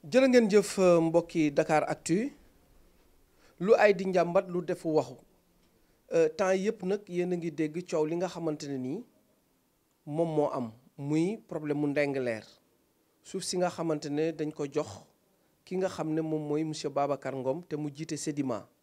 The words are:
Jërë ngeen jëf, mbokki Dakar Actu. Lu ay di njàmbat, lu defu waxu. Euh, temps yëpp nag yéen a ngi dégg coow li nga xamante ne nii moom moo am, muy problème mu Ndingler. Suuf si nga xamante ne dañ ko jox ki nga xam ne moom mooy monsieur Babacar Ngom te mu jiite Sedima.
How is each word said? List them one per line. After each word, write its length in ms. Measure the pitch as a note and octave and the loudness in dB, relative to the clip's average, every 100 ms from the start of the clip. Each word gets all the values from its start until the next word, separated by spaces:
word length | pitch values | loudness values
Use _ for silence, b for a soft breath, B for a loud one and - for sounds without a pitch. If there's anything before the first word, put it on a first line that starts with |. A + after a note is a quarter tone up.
| D#3 | 2
Jërë 140 | A#3 C4+ | 4 6
ngeen 200 | B3 A3 | 6 6
jëf, 260 | G#3 G3+ - F#3 E3+ | 4 4 2 6 6
mbokki 480 | E3 E3+ E3 F3 D3+ | 6 2 2 0 2
Dakar 320 | C#3+ D#3 D3+ - | 2 2 2 0
Actu. 400 | D3 - F3+ C4+ - _ _ _ _ _ _ _ _ _ b b _ | -6 -2 -2 -2 -8 _ _ _ _ _ _ _ _ _ b b _
Lu 140 | F3+ A3+ | 4 6
ay 160 | G#3 | 6
di 120 | F3+ F#3+ | 4 2
njàmbat, 440 | F3+ E3+ F3 F#3 | 2 2 0 0
lu 120 | F3+ | -6
defu 280 | F3 F3 E3+ | -6 -6 0
waxu. 220 | D#3 C3 B2+ _ _ _ _ _ _ _ _ _ | 0 0 -12 _ _ _ _ _ _ _ _ _
Euh, 160 | E3+ D#3+ | 2 2
temps 240 | D#3 F#3+ | 2 0
yëpp 300 | G3 G3 A3 | 2 0 -2
nag 180 | F#3 G3+ - | -4 -4 -4
yéen 240 | F3 F3 | -4 -2
a 20 | F3 | -2
ngi 120 | E3 | -4
dégg 280 | D3 D#3 D#3 F3 | -4 -4 -4 -4
coow 160 | E3 D#3 | -2 0
li 100 | E3+ | -2
nga 120 | F3+ | -4
xamante 400 | F3 E3 D3+ C#3+ | -4 -4 -4 -6
ne 100 | C#3 | -6
nii 260 | B2+ F3 B3 _ _ _ _ _ _ _ _ _ - | -6 -8 -12 _ _ _ _ _ _ _ _ _ -8
moom 240 | D3+ E3 D3+ | -2 0 2
moo 140 | D4 | 0
am, 200 | C#3 A#2 A2 _ - | -2 -6 -10 _ -12
muy 400 | C#3+ D#3 F3 A3 - | -2 0 0 -2 -8
problème 320 | E3+ D3+ D3 | -8 -4 -2
mu 80 | D3 | 0
Ndingler. 560 | C#3+ C#3+ C3+ B2 A2 - - _ _ _ _ _ _ | 0 0 0 -2 -4 -8 -20 _ _ _ _ _ _
Suuf 200 | - F#3+ | -12 -8
si 140 | - F#3 | -6 -2
nga 120 | F3+ | -2
xamante 400 | E3+ E3 D3+ D3+ | -2 -4 -2 -2
ne 220 | D3 D#3+ | -2 -2
dañ 200 | D#3 D#3 | -2 -8
ko 140 | D3+ D3 | -6 -4
jox 340 | C#3+ D#3 - - _ _ _ _ _ - | -4 -4 -10 -20 _ _ _ _ _ -8
ki 120 | F#3 | -4
nga 120 | F#3 | -4
xam 240 | F3+ D#3 | -4 -4
ne 80 | D#3 | -2
moom 220 | D#3+ D#3 D3 | -2 -4 -2
mooy 160 | D3+ | -2
monsieur 260 | D#3+ D3+ D3 | -2 -4 -4
Babacar 420 | C#3 C#3 C#3 C3+ | -2 -2 -2 -4
Ngom 300 | C3+ B2+ D3+ | -4 -4 -4
te 120 | F3 D3 | -6 -8
mu 140 | D3+ | -8
jiite 280 | C#3 D#3+ D3 | -8 -10 -6
Sedima. 500 | - C#3+ C3 G#2+ - _ | -6 -4 -4 -4 -10 _